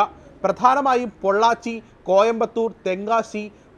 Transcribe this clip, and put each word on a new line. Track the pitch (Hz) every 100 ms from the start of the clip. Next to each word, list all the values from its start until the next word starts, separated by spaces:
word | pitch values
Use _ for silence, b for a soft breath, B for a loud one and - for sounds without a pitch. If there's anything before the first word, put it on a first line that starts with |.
| 208 - B B
പ്രധാനമായും | 190 190 240 269 269 247 240 -
പൊള്ളാച്ചി, | 196 202 226 233 233 226 b b -
കോയമ്പത്തൂർ, | 190 226 226 214 226 226 - 190
തെങ്കാശി, | 185 208 226 220 208 208 b b